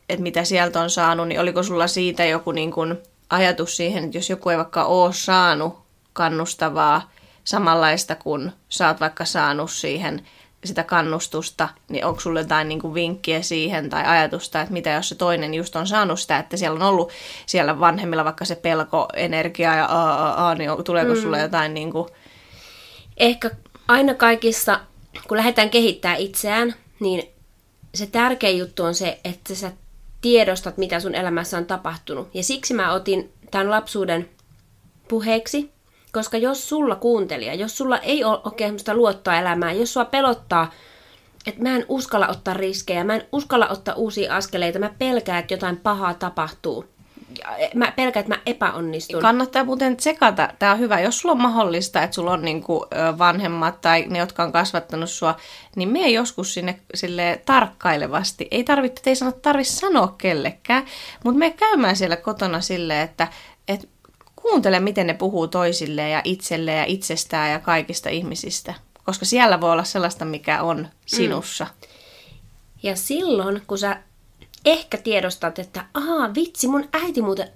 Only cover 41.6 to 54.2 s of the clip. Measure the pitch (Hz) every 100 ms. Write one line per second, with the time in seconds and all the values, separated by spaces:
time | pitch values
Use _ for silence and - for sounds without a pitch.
41.6 | 240 254 - 269 254 202 - 185 - 185
42.6 | 190 190 - 175 190 220 - 285 285 254
43.6 | 214 196 202 - 220 208 196 175 196 185
44.6 | 175 190 208 208 262 247 208 175 170 185
45.6 | 185 175 214 202 190 175 180 175 156 -
46.6 | 165 120 - _ - - - - - -
47.6 | 156 240 240 254 254 214 208 214 - 240
48.6 | 190 170 165 160 - 170 208 240 254 262
49.6 | 262 262 262 254 302 311 240 190 151 -
50.6 | 202 208 226 196 190 240 349 269 247 233
51.6 | 202 170 185 180 170 190 175 180 160 156
52.6 | 151 165 - - 165 160 175 175 190 170
53.6 | 160 165 165 165 - 180